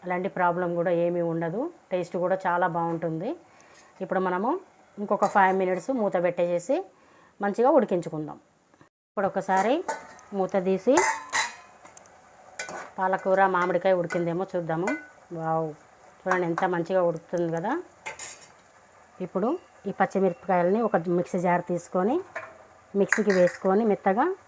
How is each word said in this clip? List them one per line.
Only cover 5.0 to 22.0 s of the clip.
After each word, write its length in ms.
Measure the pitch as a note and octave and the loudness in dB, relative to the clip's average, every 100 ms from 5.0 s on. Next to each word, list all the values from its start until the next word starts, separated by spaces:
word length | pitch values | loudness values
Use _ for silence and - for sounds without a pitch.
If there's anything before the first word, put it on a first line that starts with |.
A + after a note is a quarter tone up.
ఇంకొక 260 | G3+ G#3 G3+ | -4 0 2
ఫైవ్ 220 | G#3 F#3+ F#3+ | 4 4 4
మినిట్స్ 280 | F#3 F#3 - C4 | 0 -2 -2 -2
మూత 160 | G3+ F#3 | 0 0
పెట్టేసేసి 520 | F3 E3+ F3 F3 E3+ D4 F#4+ - - - - _ | 0 0 0 0 0 -2 -4 -16 -20 -20 -20 _
మంచిగా 260 | G3+ G3 B3 D#4 | -4 2 4 6
ఉడికించుకుందాం. 600 | G#3+ F#3 E3 D#3 D3+ D3 _ _ _ _ - _ _ | 4 -2 -2 -8 -10 -12 _ _ _ _ -20 _ _
ఇప్పుడు 180 | - G3 | -4 -2
ఒకసారి 440 | G3 F3+ F#3+ G3+ D4 F#4 - - - - G3+ | -2 0 2 4 2 0 -8 -10 -20 -10 -4
మూత 140 | F#3 G3 F#3 | 0 0 0
తీసి 260 | F#3+ B3 D4 F#4+ - - - - - - - - - - - - - - - - - - - | 0 4 4 4 -2 -6 -4 -4 -8 -20 -20 -20 -20 -20 -20 -20 -20 -20 -14 -12 -12 -14 -4
పాలకూర, 420 | F#3 F#3+ G3 F#3+ F#3+ | 0 0 2 4 4
మామిడికాయ 400 | F#3 F3+ F3 F#3+ F#3 | 4 2 2 4 2
ఉడికిందేమో 440 | E3+ F3+ E3+ E3+ F#3+ | 2 -2 -2 -2 -2
చూద్దాము. 360 | F3+ E3+ E3 F#3+ D4+ - - - E3+ | -4 -2 -2 -2 -4 -8 -20 -14 -8
వావ్, 300 | D#3+ D#3+ D#3+ D3+ - - - - | -2 -2 -2 -8 -20 -20 -20 -10
చూడండి 260 | - F#3 E3+ | -2 0 0
ఎంత 140 | E3+ F#3 | 0 0
మంచిగా 260 | F3+ E3 F#3+ F3 | 0 0 2 2
ఉడుకుతుంది 400 | E3 - F3 E3+ E3 | 0 -4 -4 -2 -2
కదా. 160 | F#3+ D#4 F4 - - - - - - - - - _ - - - F3+ | -2 -4 -6 -14 -16 -14 -16 -18 -20 -20 -20 -20 _ -20 -20 -12 -6
ఇప్పుడు 240 | F#3+ G#3+ F4 - - G#3 | -2 -2 -2 -8 -12 -10
ఈ 40 | F3 | -2
పచ్చిమిరపకాయలని 800 | F#3+ G3 F#3+ F3 - F#3 F3 G#3 A3+ | 0 2 0 0 0 2 2 2 2
ఒక 80 | F#3+ E3+ F3 | 0 0 0
మిక్సీ 220 | F3 F#3+ F3+ | 0 -2 0
జార్ 180 | F3 F3 | 0 0
తీసుకొని 440 | F3 - F3+ | -6 -4 -2